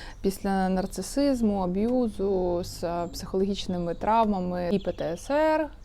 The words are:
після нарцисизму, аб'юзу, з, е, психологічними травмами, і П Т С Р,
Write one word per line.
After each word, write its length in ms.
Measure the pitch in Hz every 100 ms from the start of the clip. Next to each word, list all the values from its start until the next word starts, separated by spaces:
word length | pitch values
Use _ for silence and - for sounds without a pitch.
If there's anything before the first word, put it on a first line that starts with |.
| - -
після 480 | 196 190 196 190 185
нарцисизму, 920 | 185 185 - 190 - 285 262 220 202
аб'юзу, 1000 | 180 180 226 254 240 202 190 190 180 175
з, 200 | 190 -
е, 240 | 170 175 175
психологічними 800 | - 180 190 196 196 - 180 170
травмами, 760 | 165 - 226 226 196 180 180 175
і 80 | 190
П 120 | 185
Т 260 | 175 160 175
С 160 | -
Р, 360 | 285 311 311 302 -